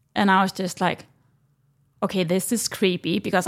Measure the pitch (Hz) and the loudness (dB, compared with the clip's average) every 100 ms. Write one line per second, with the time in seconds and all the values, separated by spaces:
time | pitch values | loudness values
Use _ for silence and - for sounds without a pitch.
0 | _ - 202 190 190 - 185 - 180 - | _ 0 4 4 2 -2 -6 -2 -2 -2
1 | - _ _ _ _ _ _ _ _ _ | -10 _ _ _ _ _ _ _ _ _
2 | 202 - 170 180 - 233 - - 196 180 | -4 -2 0 0 0 -2 -4 0 0 0
3 | - 196 202 185 | -2 -4 0 0